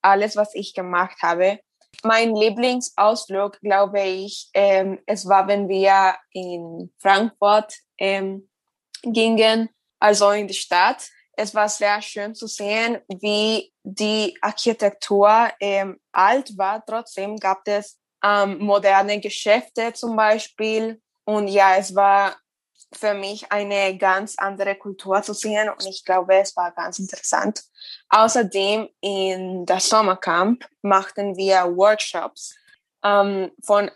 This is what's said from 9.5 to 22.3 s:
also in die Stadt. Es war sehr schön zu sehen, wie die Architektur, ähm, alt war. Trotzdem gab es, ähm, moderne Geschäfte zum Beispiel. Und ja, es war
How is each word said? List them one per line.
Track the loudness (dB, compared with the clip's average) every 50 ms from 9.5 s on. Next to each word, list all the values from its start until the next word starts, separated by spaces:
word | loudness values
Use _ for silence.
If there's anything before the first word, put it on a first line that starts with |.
| 4 2 -2 -4 -8 _ _ _ _ _
also | 2 2 4 4 4 2
in | 2 0 -2 -6
die | -8
Stadt. | -10 -6 -2 0 2 2 2 0 -2 -8 -18 -20 _ _ _ _
Es | -8 -8 -4 -2
war | 0 0 0
sehr | 0 -2 0 0 0 -2
schön | -4 -10 -10 -10 -10 -10 -10
zu | -12 -14 -14
sehen, | -12 -8 -6 -4 -2 -2 -2 -2 -4 -6 -8 _
wie | -12 -8 -4 -2 -2 0 0 0 -2 -2 -6 -8 _ _ _
die | -14 -8 -4 -4 -2 -2 -2 -2 -4 -6 -6
Architektur, | -6 -6 -6 -2 -2 -2 -2 0 -2 -2 -2 -4 -4 -2 2 4 6 6 6 6 4 2 -2 -4
ähm, | -4 -2 -2 -2 -2 -4 -8 -14 _ _
alt | 0 2 4 4 4 2 -2 -6 -6 -4
war. | -4 -4 -4 -6 -8
Trotzdem | -8 -8 -8 -8 -10 -10 -10 -8 -8 -8 -4
gab | -4 -4 -4 -2 -4 -4
es, | -4 -4 -4 -8 -16 _ _ _ _ _ 0
ähm, | 0 2 2 2 0 -2 -4
moderne | 0 0 2 2 4 4 4 4 4 2 -2 -4
Geschäfte | -4 -8 -8 -4 0 2 2 2 2 -4 _ -6 -6 -6 -6
zum | -6 -8 -4 0
Beispiel. | 0 2 2 2 0 -2 -8 _ -6 -4 -2 -2 -2 -4 -4 -8 -10 _ _ _ _ _
Und | -4 -2 -2 -2 0
ja, | 2 4 4 6 4
es | 2 0 0 0
war | 2 4 4 4 4 2 0